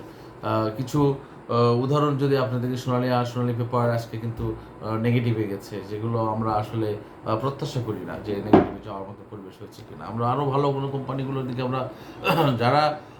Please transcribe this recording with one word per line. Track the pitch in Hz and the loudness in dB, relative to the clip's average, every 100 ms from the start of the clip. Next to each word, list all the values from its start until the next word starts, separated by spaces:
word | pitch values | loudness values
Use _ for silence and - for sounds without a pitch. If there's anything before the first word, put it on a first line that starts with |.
| - - - - | -14 -16 -18 -8
আহ, | 110 110 110 120 | -2 0 0 -2
কিছু, | 127 151 143 139 - - - | -2 2 2 2 -6 -16 -2
আহ, | 117 120 120 | 4 4 4
উদাহরণ | 127 147 147 135 | 4 2 4 2
যদি | 139 135 | 4 4
আপনাদেরকে, | 123 123 123 127 | 2 0 -2 -2
সোনালী | 131 123 127 | 0 2 4
আর | 123 | 2
সোনালী | 120 120 123 117 | 2 0 0 0
পেপার | 117 123 120 | 0 2 2
আজকে | 117 - 110 | 2 -2 -6
কিন্তু, | 117 113 113 110 - - | -6 -4 -4 -4 -10 -12
আহ, | 107 110 | -4 0
নেগেটিভে | 117 120 117 110 101 | 4 4 4 2 0
গেছে, | 98 - 104 98 | -2 -6 -10 -8
যেগুলো | 104 113 117 110 | -6 -2 0 0
আমরা | 110 110 | 0 0
আসলে, | 107 110 113 107 104 - - - | 0 0 -2 -2 -2 -8 -12 -2
আহ, | 110 | 0
প্রত্যাশা | 135 135 143 127 107 | 0 -4 -4 -4 -4
করি | 92 87 | -4 -6
না | 90 101 | -8 -4
যে | |
নেগেটিভে | 101 101 98 - 98 | -4 6 6 6 -2
যাওয়ার | 107 98 | -10 -12
মতো | 95 101 - | -12 -14 -16
পরিবেশ | 107 95 - | -16 -16 -16
হয়েছে | 101 - - | -18 -16 -18
কিনা। | - | -14
আমরা | 85 113 120 | -8 -2 0
আরও | 131 143 | 0 0
ভালো | 135 143 | 2 2
কোনো | 135 139 | 0 -2
কোম্পানিগুলোর | 139 127 135 135 135 127 | -4 -4 -4 -4 -4 -4
দিকে | 123 | -2
আমরা | 127 131 123 - - - | -2 -2 -4 -8 -16 -6
<clears throat> | 190 160 143 117 | 0 4 4 4
যারা | 117 143 151 - - - | 4 6 4 0 -10 -18